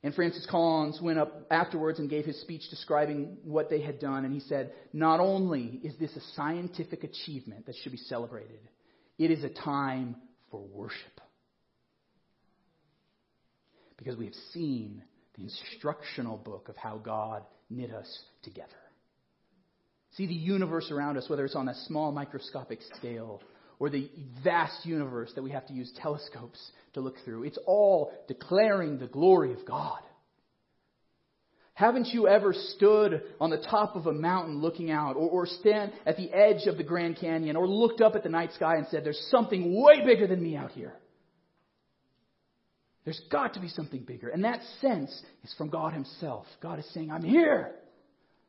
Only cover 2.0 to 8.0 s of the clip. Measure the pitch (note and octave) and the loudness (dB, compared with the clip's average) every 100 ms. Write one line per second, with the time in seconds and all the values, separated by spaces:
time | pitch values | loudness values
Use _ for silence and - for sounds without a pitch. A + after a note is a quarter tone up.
2 | C#3+ D3+ D3+ C#3 - D#3+ - - - D3 | -4 -4 -4 -8 -12 -14 -12 -16 0 2
3 | D3 D3 D3 - D#3+ D#3 D3+ D3 D3 C3+ | 2 -2 -6 -10 -2 -2 0 -2 -2 -6
4 | C#3 C3+ C3+ C#3+ - C#3+ B2+ - - D3+ | -4 -4 -4 -6 -4 -6 -6 -12 -12 0
5 | D#3+ D#3+ G3 G3 F#3 D3 A#2 C3 D#3 B2+ | 4 4 4 2 0 -2 -4 -10 -12 -6
6 | D#3 D#3 - - D3 E3+ F3+ F3+ E3 E3 | -8 -8 -16 -6 -4 -4 -6 -8 -10 -10
7 | - - - C#3 A#2+ G#2 A2 A#2+ C3+ B2+ | -12 -12 -12 -12 -12 -18 -16 -14 -14 -14